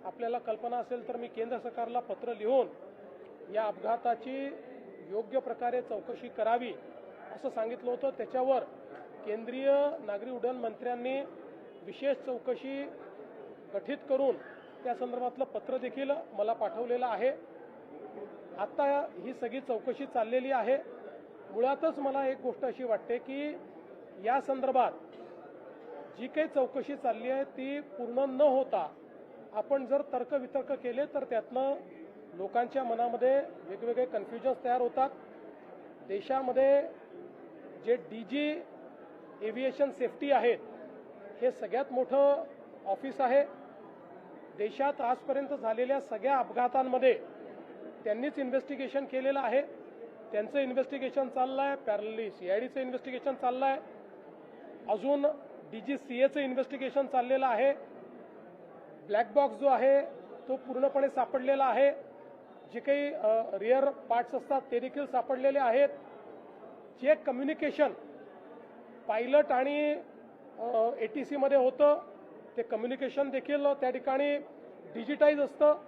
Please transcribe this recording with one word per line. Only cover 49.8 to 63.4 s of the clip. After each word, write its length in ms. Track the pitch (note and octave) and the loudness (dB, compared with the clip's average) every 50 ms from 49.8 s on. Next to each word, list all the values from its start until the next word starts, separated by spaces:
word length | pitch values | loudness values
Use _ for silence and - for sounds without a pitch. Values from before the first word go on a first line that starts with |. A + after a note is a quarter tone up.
| - - - - - - - - - - | -16 -16 -16 -16 -16 -16 -16 -16 -14 -4
त्यांचं 280 | - G#3 G#3+ A3 - C#4+ | -2 -2 -2 0 2 2
इन्व्हेस्टिगेशन 680 | C#4 B3+ B3 C4 B3+ C4 C#4+ C4+ B3+ B3+ B3+ C#4 C4+ B3+ | 2 2 2 0 0 0 -2 -4 -4 -2 0 0 0 0
चाललं 340 | C4 C4+ B3+ C4 C4+ C4+ | 2 0 2 2 2 2
आहे, 140 | C#4 C#4 C#4 | 2 2 0
पॅरलली 560 | C4+ - A3+ G#3 G#3 G#3+ G#3+ A3 A3 A3+ G3+ | -2 0 0 0 0 0 -4 -4 -4 -6 -6
सीआयडीचं 480 | F3 - F#3 F3+ F#3+ G#3 A#3+ B3+ - C4+ | -6 -8 -2 0 2 2 2 0 -2 -4
इन्व्हेस्टिगेशन 560 | C4 B3+ B3 B3 - C4+ B3+ B3+ - C#4 C4 | -4 -2 -4 -6 -6 -6 -8 -2 -2 -2 -2
चाललं 300 | C4+ - B3 B3 B3+ C4+ | 2 0 0 2 4 2
आहे, 140 | C4+ C4+ D4+ - - - - - - - - - - - - - - - - - - - - - - | 2 2 0 -2 -10 -16 -18 -18 -18 -18 -18 -18 -18 -18 -18 -20 -18 -18 -18 -16 -16 -16 -14 0 0
अजून 360 | G#3 G#3+ F#3 C4+ C#4+ C#4+ C#4 D4 D4+ - - - - - - - | 0 2 4 2 4 6 4 2 2 2 -8 -14 -16 -16 -16 -12
डीजीसीएचं 680 | - A3 G#3 A#3+ C#4+ C4 - - B3 A#3+ C4 C#4 C4+ D4 | -12 -10 -4 -4 -4 -4 -4 -6 2 4 4 4 6 2
इन्व्हेस्टिगेशन 680 | C#4 C4 B3+ B3+ C4 C4 C#4+ C4 C4+ B3+ - C#4 C#4 B3+ | -2 0 0 0 -2 -2 -2 -4 -4 0 2 2 0 2
चाललेलं 400 | - C4 A#3+ B3 C4 C4 B3+ B3 | 2 2 2 4 2 4 4 4
आहे. 260 | A#3+ G#3 B3+ C#4 C#4+ D#4+ - - - - - - - - - - - - - - - - - - - - - - - - - | 4 4 4 4 4 2 -4 -16 -16 -16 -16 -16 -16 -18 -18 -18 -18 -18 -18 -18 -18 -18 -20 -18 -18 -18 -18 -18 -18 -18 -8
ब्लॅक 260 | - G3+ G#3 A#3+ G#3+ | 0 2 2 2 6
बॉक्स 260 | - C#4+ C#4+ C4 A3 - | 6 6 6 6 2 2
जो 100 | C4+ C#4 | 4 6
आहे 340 | C4 A3+ B3 C4+ C#4 C#4 D4+ - - - - - - - - - | 6 8 8 8 8 6 6 2 -6 -12 -14 -14 -16 -14 -4 -4
तो 80 | C4 | -4
पूर्णपणे 540 | B3+ - B3+ C4 B3+ C4 C#4 - C#4 C4+ C4+ | -4 -2 -6 -2 2 2 4 4 4 2 2
सापडलेला 560 | - C4+ A#3+ A3+ - C4+ B3+ C4 C#4 C4+ C4+ | 2 2 0 2 0 0 2 2 4 4 4
आहे. 260 | C4 A3 A#3 C#4 C#4+ D4+ - - - - - - - - - - - - - - - - | 4 6 6 6 6 6 2 -8 -14 -16 -18 -18 -18 -18 -20 -20 -20 -20 -20 -20 -10 -10
जे 60 | A#3 | -6
काही, 340 | A3+ C#4 C#4 C#4+ C#4+ C#4+ D#4 | 2 2 2 2 2 -2 -2
अ, 280 | D4+ - G#3+ A3 A3+ | 0 2 4 4 4